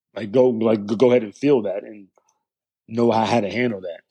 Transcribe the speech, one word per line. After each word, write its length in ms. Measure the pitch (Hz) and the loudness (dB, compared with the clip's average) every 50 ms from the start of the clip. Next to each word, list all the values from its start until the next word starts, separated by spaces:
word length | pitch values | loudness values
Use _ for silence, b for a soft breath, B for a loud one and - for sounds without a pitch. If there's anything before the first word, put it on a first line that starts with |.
| _ _ _ | _ _ _
like, 160 | 101 110 104 98 | -12 -10 -2 2
go, 160 | 131 127 131 | 4 4 4
like, 340 | 120 110 113 113 110 107 101 | 2 0 0 0 0 0 -2
go, 120 | 104 113 | -4 0
go 140 | 101 131 123 | 2 4 4
ahead 120 | 123 123 113 | 4 2 0
and 120 | 101 - | -2 -6
feel 280 | - - 143 143 123 104 | -4 0 2 2 2 0
that 200 | 98 92 104 - | -2 -6 -8 -10
and 240 | 113 107 104 98 95 _ _ _ _ _ _ _ _ _ _ _ _ _ _ _ - | -12 -16 -20 -20 _ _ _ _ _ _ _ _ _ _ _ _ _ _ _ _ -8
know 220 | 113 117 117 117 | -2 0 2 2
how, 140 | 110 113 113 | 2 2 0
how 160 | 101 113 117 | 2 0 0
to 80 | 104 95 | 0 -2
handle 300 | 95 117 123 123 107 95 92 | -4 -4 -4 -4 -4 -6 -10
that. 180 | 87 82 - - _ | -12 -14 -16 -18 _